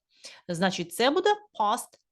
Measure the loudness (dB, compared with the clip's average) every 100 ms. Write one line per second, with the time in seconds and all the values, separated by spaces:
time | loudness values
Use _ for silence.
0 | _ _ -20 -20 -10 0 0 0 -8 0
1 | 2 4 2 0 -4 -2 0 0 -6 _
2 | _